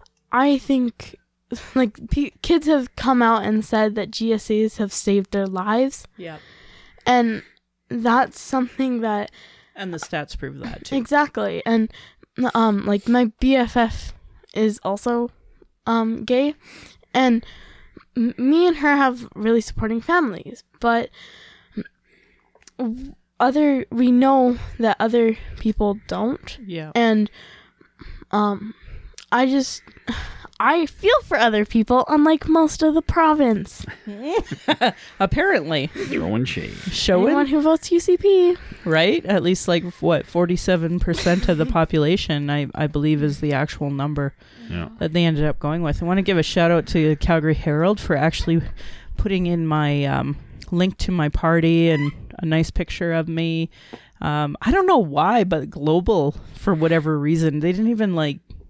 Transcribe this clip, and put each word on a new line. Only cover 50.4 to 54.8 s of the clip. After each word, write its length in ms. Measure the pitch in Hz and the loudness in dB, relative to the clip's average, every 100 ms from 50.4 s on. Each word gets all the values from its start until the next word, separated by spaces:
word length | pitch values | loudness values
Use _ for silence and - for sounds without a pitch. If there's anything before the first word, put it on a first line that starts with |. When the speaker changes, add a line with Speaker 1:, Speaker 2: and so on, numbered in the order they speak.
| - - - | -10 -18 -6
Speaker 2:
link 260 | 175 185 - | 0 0 0
to 140 | - | -2
my 160 | 180 151 | 0 0
party 640 | - 165 170 165 165 165 | 0 2 2 4 4 4
and 220 | 156 147 - - - | 2 -2 -6 -14 -8
a 80 | 160 | -2
nice 240 | 160 165 | 0 0
picture 420 | - 175 - 170 | -2 -4 -4 -4
of 160 | 165 165 | -2 -2
me. 420 | 165 165 165 160 - - - - - | -2 -2 -2 -4 -8 -20 -20 -20 -8
Um, 360 | 151 147 147 143 | -4 -2 -2 -4
I 80 | 220 | 0
don't 160 | 370 | 2